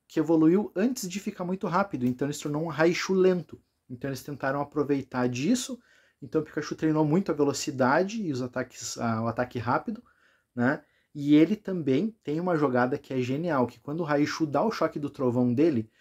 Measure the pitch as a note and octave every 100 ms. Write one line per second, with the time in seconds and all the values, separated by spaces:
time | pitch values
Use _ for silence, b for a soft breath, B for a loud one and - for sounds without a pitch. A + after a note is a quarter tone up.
0 | _ E3 D3+ E3 D#3 F#3+ G#3 - A#3 B3+
1 | F#3 F#3+ G#3+ G3 F3+ F#3+ F#3 F3 G3 -
2 | B2 B2+ C#3 D3 D#3 D3 E3 C#3+ E3 E3+
3 | - F#3+ F#3 F3+ D#3 - _ _ - B2
4 | C#3 C3 - C#3 C3+ C#3+ D3 D3+ C#3+ C#3
5 | - B2+ B2 B2 D#3 B3 - B3 b b
6 | b b C#3 D#3 D3+ - D3 - D#3+ D#3
7 | D#3 E3 F#3+ D3+ C#3+ C#3 - C3 B2+ D3+
8 | F#3+ A3+ F3+ B2+ B2 B2+ B2 - - -
9 | A#2+ A2 A#2 A#2 B2 A#2+ A2+ D3 F#3+ G#3+
10 | b b b b b A#2+ B2 D#3+ b b
11 | b D3+ C#3+ D3+ D#3+ G#3+ - F#3 C#3 C3
12 | G#3+ - - D3+ F3+ D#3+ C#3+ B2 B2+ C#3+
13 | - C3 B2 C#3 E3+ C#3 A#2+ - - D#3+
14 | D#3+ D3 D3 - D#3 C#3+ D#3 - D#3+ D#3+
15 | C#3+ - B2+ A#2+ B2 A#2+ E3 B2 A2 b